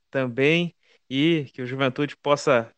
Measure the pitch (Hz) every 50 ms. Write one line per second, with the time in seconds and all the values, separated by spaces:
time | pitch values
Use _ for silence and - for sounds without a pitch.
0 | _ _ - 135 131 127 117 120 135 147 165 170 175 170 - _ _ _ _ _
1 | _ - 131 135 147 165 170 156 139 127 _ - 127 120 131 135 139 127 127 -
2 | 147 143 - - - 147 147 143 - 156 135 117 113 - _